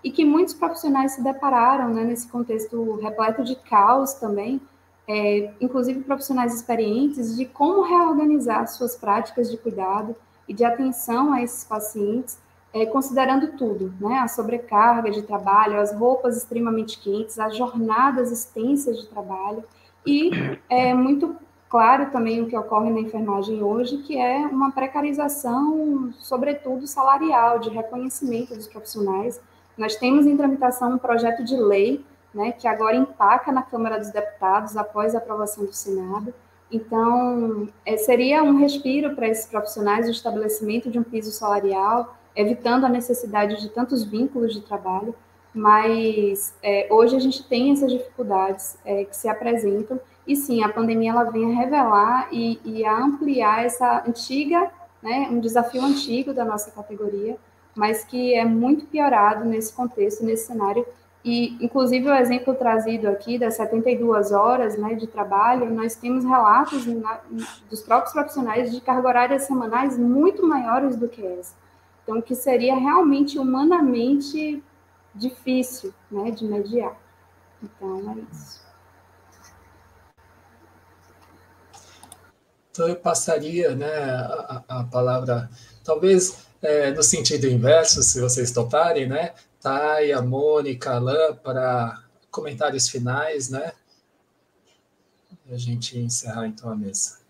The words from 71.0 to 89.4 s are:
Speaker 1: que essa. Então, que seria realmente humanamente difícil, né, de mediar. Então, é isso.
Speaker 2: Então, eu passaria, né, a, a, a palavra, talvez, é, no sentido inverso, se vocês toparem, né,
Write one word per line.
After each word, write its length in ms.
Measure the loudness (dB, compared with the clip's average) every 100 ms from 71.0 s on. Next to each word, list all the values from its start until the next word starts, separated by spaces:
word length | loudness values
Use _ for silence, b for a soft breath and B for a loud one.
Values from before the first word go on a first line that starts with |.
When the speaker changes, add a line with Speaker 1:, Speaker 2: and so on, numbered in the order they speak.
| -4
Speaker 1:
que 160 | -6
essa. 300 | -10 -10 -14 -20 b b b _
Então, 180 | -6 -6
que 140 | -4 -4
seria 400 | 0 2 2 2
realmente 640 | 2 4 4 4 2 0
humanamente 1200 | -2 2 4 4 2 2 2 0 0 -6 -6 -6 -12 _ _ _ _ -10
difícil, 800 | -8 -8 -2 -2 -2 -6 -14 -14 _
né, 200 | -6 -6
de 120 | -6
mediar. 540 | -4 -4 -2 -2 -4 -10 _ _ _ _ _ _
Então, 500 | -20 _ -10 -8 -10
é 220 | -12 -14
isso. 300 | -18 -20 -20 -20 _ _ _ _ _ _ _ -20 -20 _ _ _ _ _ _ _ _ _ _ _ _ _ _ _ _ _ _ _ _ _ -20 B B B -20 _ _ _ _ _
Speaker 2:
Então, 180 | -4 -2
eu 60 | -2
passaria, 760 | -2 -2 0 -2 -2 -2 0 0
né, 200 | -4 -4
a, 680 | -4 -4 -6 -8 -8 -14 -10
a, 120 | -8
a 40 |
palavra, 640 | -4 0 0 0 -2 -4 -4 b b b
talvez, 640 | -2 2 4 4 2 -6 -20 _
é, 300 | 0 2 2
no 120 | 2
sentido 440 | 2 2 0 0 2
inverso, 560 | 2 6 6 6 2
se 160 | 2 0
vocês 320 | 0 0 -2
toparem, 560 | -2 0 2 2 0 -2
né, 260 | -4 -6 b